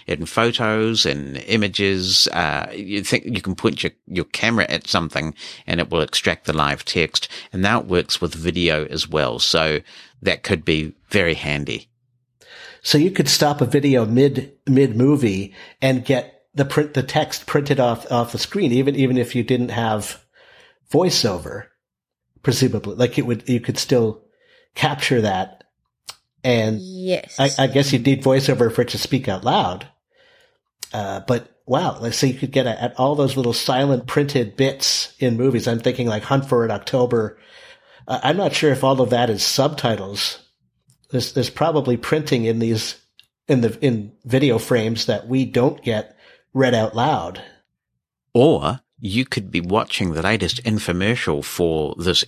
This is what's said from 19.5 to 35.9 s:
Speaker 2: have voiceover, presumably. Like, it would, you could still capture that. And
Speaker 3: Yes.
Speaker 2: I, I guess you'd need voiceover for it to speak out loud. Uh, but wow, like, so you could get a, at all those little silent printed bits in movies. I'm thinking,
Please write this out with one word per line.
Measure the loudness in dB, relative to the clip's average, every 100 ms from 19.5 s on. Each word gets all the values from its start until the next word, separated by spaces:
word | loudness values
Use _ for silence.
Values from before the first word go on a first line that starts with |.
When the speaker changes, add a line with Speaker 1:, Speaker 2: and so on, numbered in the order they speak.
| 0 0
Speaker 2:
have | -2 -2 -2 -4 -12 _ _ _ -20 _ _ _
voiceover, | 2 2 2 0 -2 -8 -12 -14 _ _ _ _ _ _ _
presumably. | -2 2 2 0 -4
Like, | 0 0 0
it | -2
would, | -2 -2
you | -2
could | -2 -4
still | 0 2 2 -2 _ _ _ _ _ -4
capture | -4 -2 0 0
that. | 2 -2 -4 -10 _ _ _ _ -20 -20 _ _
And | 0 2 0 -2
Speaker 3:
Yes. | -6 -8 -4 -4 -4 -2
Speaker 2:
I, | 0 2
I | 2
guess | 2 2
you'd | 2 2
need | 2
voiceover | 4 2 2 2 2
for | 2
it | -2
to | -2
speak | -2 -2 -2
out | -4
loud. | 0 0 0 -4 -12 _ _ _ _ _ _ _ _ _ -12
Uh, | -8 -6 -6 -2
but | -4 -4 _ -2
wow, | 0 0 -4
like, | -4
so | 0 0
you |
could | 0 -2
get | 0 0
a, | 0
at | -4 0
all | 0 2
those | 0 0
little | 0
silent | 0 0 2 2 0 0
printed | 0 0 0 -2 0
bits | 0 0 -2 -2 -4 -2
in | 0 2
movies. | 2 2 0
I'm | 0
thinking, | 0